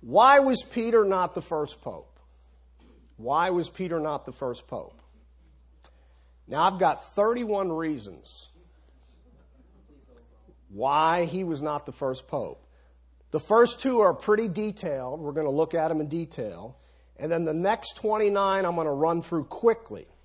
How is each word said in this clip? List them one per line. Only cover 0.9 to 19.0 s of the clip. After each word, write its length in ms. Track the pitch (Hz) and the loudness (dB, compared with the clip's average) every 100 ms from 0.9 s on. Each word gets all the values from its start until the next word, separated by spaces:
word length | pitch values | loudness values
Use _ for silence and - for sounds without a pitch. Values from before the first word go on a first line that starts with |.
| 226 | 4
not 300 | 202 190 175 | 4 2 0
the 80 | 175 | -4
first 400 | - 160 147 - | -6 -6 -6 -8
pope? 380 | - 87 - _ _ _ _ _ _ _ - - - _ | -14 -14 -18 _ _ _ _ _ _ _ -20 -20 -20 _
Why 320 | 113 147 180 | -2 0 2
was 180 | 175 165 | 0 -4
Peter 320 | - 185 165 | -6 -6 -4
not 280 | 151 147 - | -4 -6 -10
the 40 | |
first 360 | 127 131 120 - | -10 -8 -8 -10
pope? 260 | 120 - - _ _ _ _ _ _ _ _ - _ _ _ _ _ - | -12 -12 -18 _ _ _ _ _ _ _ _ -20 _ _ _ _ _ -8
Now, 140 | 135 | 0
I've 140 | 175 190 | 0 2
got 380 | 175 139 - - | 0 0 -6 0
thirty-one 560 | 208 240 233 208 185 | 0 0 -2 -4 -2
reasons 760 | 160 165 147 101 80 - - - _ _ _ _ _ _ _ _ _ _ _ _ 196 185 285 _ - - _ _ _ _ | -4 -4 -6 -10 -18 -20 -20 -20 _ _ _ _ _ _ _ _ _ _ _ _ _ _ -20 _ -20 -20 _ _ _ _
why 560 | 98 127 147 160 175 170 | -4 0 4 4 2 0
he 180 | 180 | -2
was 200 | 185 151 | -4 -4
not 240 | 151 147 - | -4 -6 -8
the 40 | |
first 360 | 127 135 131 - | -6 -6 -6 -6
pope. 360 | 143 98 - _ _ _ _ _ _ _ | -6 -6 -10 _ _ _ _ _ _ _
The 80 | 156 | -6
first 400 | - 220 240 - | 2 6 6 4
two 220 | 269 247 | -2 4
are 120 | 202 | 4
pretty 340 | 165 - 214 226 | 2 2 2 2
detailed. 720 | 175 214 202 175 135 127 147 | -4 -6 -6 -6 -6 -6 -8
We're 120 | 151 | -6
gonna 180 | 143 151 | -4 -2
look 240 | 143 156 | 0 0
at 160 | 165 160 | 0 0
'em 100 | 160 | -2
in 100 | 151 | -4
detail. 680 | 165 160 - 110 85 82 - _ _ _ - | -6 -8 -8 -10 -10 -16 -18 _ _ _ -12
And 140 | 151 | -4
then 120 | 165 | -2
the 100 | 160 156 | -2 0
next 420 | 185 226 - - | 0 -2 -4 -6
twenty-nine, 680 | 214 214 214 202 196 190 185 | -2 2 2 2 2 2 0
I'm 100 | 170 | 0
gonna 180 | 156 | -2
run 300 | 139 | 0